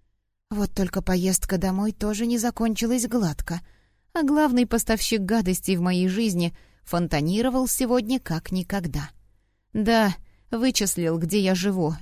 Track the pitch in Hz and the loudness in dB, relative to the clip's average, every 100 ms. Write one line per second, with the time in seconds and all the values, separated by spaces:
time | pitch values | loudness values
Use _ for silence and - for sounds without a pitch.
0 | _ _ _ _ - 208 196 - 185 196 | _ _ _ _ -8 -4 -2 -2 -2 -2
1 | 185 185 190 180 - 185 185 190 214 - | 0 0 2 0 -2 -2 0 0 -2 -2
2 | 208 208 233 240 233 - 226 208 233 247 | -4 -2 -2 0 -2 0 -2 0 0 0
3 | 240 240 175 143 - 170 - - _ _ | 0 0 0 -2 -6 -6 -10 -20 _ _
4 | _ 339 285 294 302 247 240 233 - 208 | _ -2 2 4 4 2 2 0 0 0
5 | - 220 190 226 185 185 - 180 180 180 | 0 -2 0 0 0 -2 0 0 2 2
6 | 185 196 220 175 170 - _ _ - 175 | 2 2 0 0 -2 -4 _ _ -6 -2
7 | 170 151 156 208 254 254 254 - 247 247 | 0 0 0 0 0 0 0 0 0 0
8 | 214 262 - 160 - 185 175 196 170 147 | 0 -4 -2 -6 -4 -6 -4 -4 -4 -6
9 | 147 - _ _ _ _ _ 214 214 226 | -8 -16 _ _ _ _ _ -2 2 4
10 | 202 175 - _ - 226 262 - 190 - | 4 0 -10 _ -8 0 0 2 -2 0
11 | 165 165 165 202 185 185 202 185 156 165 | 0 0 0 2 2 2 0 0 0 -2